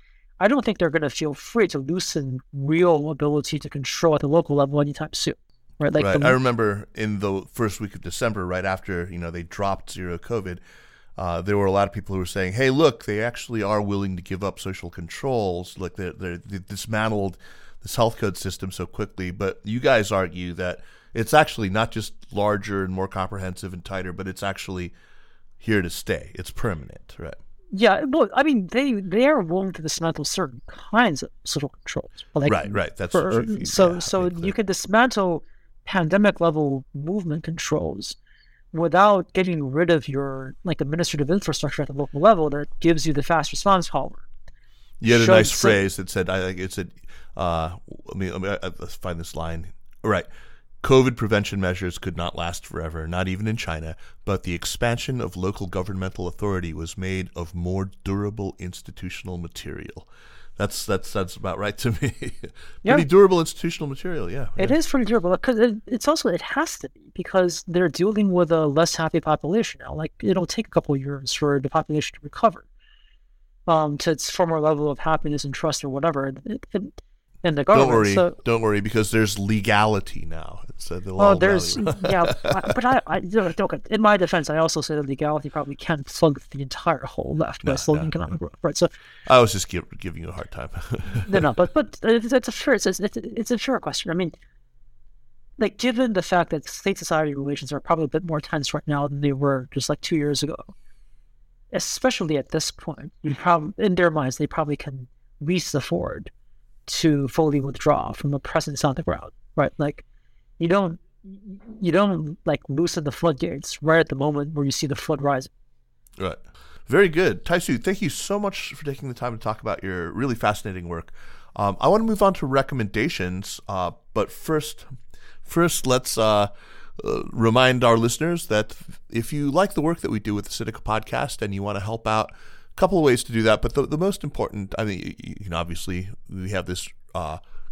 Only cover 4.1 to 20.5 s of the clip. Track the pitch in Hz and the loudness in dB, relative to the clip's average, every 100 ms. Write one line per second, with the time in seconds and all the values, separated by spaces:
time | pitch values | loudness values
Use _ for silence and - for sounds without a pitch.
4.1 | 151 143 160 165 143 139 147 147 143 156 | 2 2 2 2 2 2 2 0 -2 -8
5.1 | - - - _ _ - - 147 151 98 | -4 -4 -6 _ _ -16 -4 2 2 4
6.1 | 117 135 131 131 117 107 101 - - 107 | 4 4 4 4 2 2 0 -6 -6 -4
7.1 | 104 101 98 - - 113 98 104 - 90 | -2 -2 -2 -4 -4 -4 -2 -8 -10 -10
8.1 | - 117 107 90 90 95 95 - 90 90 | -4 -2 -2 -4 -2 -2 -4 -4 -6 -4
9.1 | 82 85 85 82 - 101 95 - - 90 | -6 -8 -8 -10 -4 -2 -2 -6 -10 -8
10.1 | 85 - 117 90 87 - - - - - | -8 -4 -6 -4 -10 -14 -20 -20 -20 -18
11.1 | - 92 85 92 101 98 98 101 113 - | -8 -4 -4 0 2 4 4 2 -2 -6
12.1 | 95 87 98 92 101 135 135 160 123 - | -4 -4 -2 -2 2 2 6 4 2 -4
13.1 | 104 117 117 - 113 101 107 104 101 98 | -4 -4 -6 -6 -4 0 0 0 -2 -2
14.1 | 92 90 92 98 - 95 95 87 - 82 | -4 -8 -6 -6 -6 -10 -10 -12 -12 -14
15.1 | - 139 123 98 87 90 - 90 - 92 | -8 -2 0 0 -2 -8 -10 -10 -8 -10
16.1 | - 92 87 - 98 90 101 - 107 110 | -8 -8 -8 -8 -10 -8 -10 -4 -2 0
17.1 | 107 98 - - - - - - - 113 | 0 -2 -6 -16 -18 -18 -14 -6 2 2
18.1 | 113 104 90 98 90 95 - 90 - 104 | 2 -2 -2 -8 -6 -8 -8 -8 -6 -8
19.1 | - 92 95 98 - 107 117 135 123 98 | -6 -8 -4 -6 -6 -4 0 4 4 4
20.1 | 101 92 87 90 | 0 0 -4 -8